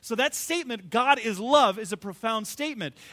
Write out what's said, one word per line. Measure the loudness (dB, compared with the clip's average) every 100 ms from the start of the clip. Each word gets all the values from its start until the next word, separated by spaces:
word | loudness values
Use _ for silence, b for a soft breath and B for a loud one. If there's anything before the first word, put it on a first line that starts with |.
So | -6
that | -2 -2 -2
statement, | -4 -4 -4 -8 -2
"God | 2 4 4
is | 2 -2
love," | 4 6 6 2
is | -6
a | -8
profound | -8 -6 -4 -4 -6
statement. | -6 -6 -6 -8 -10 B